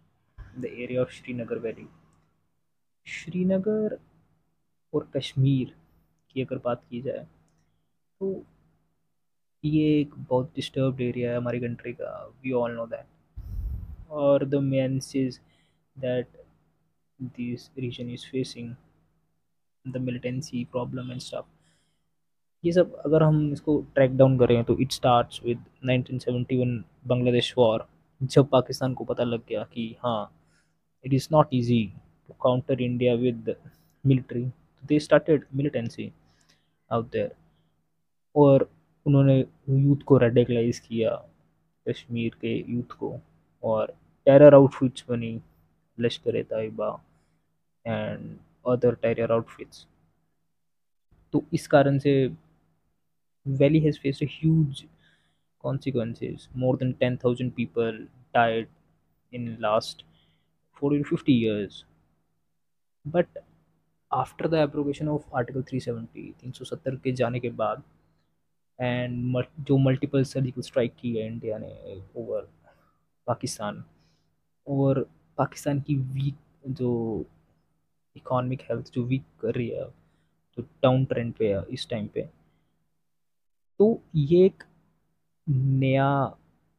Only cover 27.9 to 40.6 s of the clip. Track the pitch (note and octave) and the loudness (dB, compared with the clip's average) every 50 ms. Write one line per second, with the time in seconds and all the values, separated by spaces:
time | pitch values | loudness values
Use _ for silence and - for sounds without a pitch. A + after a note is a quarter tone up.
27.9 | _ _ _ _ _ - C3 B2+ - D3 C3+ - - B2+ - - C3 - C3+ B2+ | _ _ _ _ _ -8 -6 2 4 4 4 6 4 2 2 2 -4 -4 -4 -4
28.9 | B2+ - A#2 B2 B2 - A#2+ A#2+ A#2 A2+ - - A2+ G#2+ A2+ - - B2 A2+ A2+ | -4 -4 -6 -6 -2 -2 -2 -2 -2 -6 -6 -6 -6 -6 -6 -8 -8 -8 -8 -8
29.9 | A#2 - - B2 A#2 G#2+ G2+ - _ _ _ _ _ _ _ _ _ _ _ _ | -8 -6 -4 -4 -2 -2 -4 -8 _ _ _ _ _ _ _ _ _ _ _ _
30.9 | _ _ - C3 C#3 C3 - - D#3 D3+ D3 - C3+ B2 A#2+ A#2+ A#2+ A#2 A2 F#2 | _ _ -6 -2 -2 -2 -2 2 4 4 4 4 2 -2 2 2 2 2 2 0
31.9 | - - - _ _ _ _ _ - - - B2+ B2+ B2+ B2+ - C3+ B2+ B2+ B2 | -6 -16 -20 _ _ _ _ _ -12 -2 0 2 2 2 0 -2 -2 -2 -2 -4
32.9 | B2 A#2+ B2 B2 A#2+ A#2 B2 B2+ A#2 A2+ - A2+ - - - - _ _ _ _ | -2 0 2 2 2 2 0 0 -2 -2 -6 -8 -8 -8 -10 -20 _ _ _ _
33.9 | _ _ - C3+ C3+ B2+ B2 - B2 A#2+ B2 B2+ - _ _ _ _ _ - - | _ _ 2 2 2 2 2 -4 -8 -6 -6 -6 -10 _ _ _ _ _ -4 0
34.9 | D3+ D3+ D3 - D#3 D3 D3+ - D#3 C#3 - - C3+ C3+ C#3 C#3+ - B2 A#2 A#2 | 0 0 2 4 2 2 4 4 0 0 0 -4 -6 -4 -4 -2 -4 -4 -6 -6
35.9 | - - A2 - - _ _ _ _ _ _ _ _ _ _ _ _ _ _ - | -8 -10 -12 -12 -12 _ _ _ _ _ _ _ _ _ _ _ _ _ _ -6
36.9 | A2+ A#2 A#2 B2 - G#2+ G2+ - - _ _ _ _ _ _ _ _ _ _ _ | -4 -4 -4 -4 -4 -4 -4 -4 -8 _ _ _ _ _ _ _ _ _ _ _
37.9 | _ _ _ _ _ _ _ _ - D3 C#3+ C#3 C3+ C3 - - _ _ _ _ | _ _ _ _ _ _ _ _ 4 6 8 8 8 6 4 0 _ _ _ _
38.9 | _ _ - D3 C#3+ C#3 C#3 C3+ C3+ C3 B2 - _ _ - C3+ C3+ C3+ C#3 C#3+ | _ _ 0 2 4 6 6 6 6 4 2 0 _ _ -4 0 2 2 4 4
39.9 | C#3+ C#3 - - C#3+ B2+ B2 A#2 A#2 B2+ A#2+ A#2 A#2+ A#2 | 2 2 4 4 6 6 6 6 4 4 2 2 2 0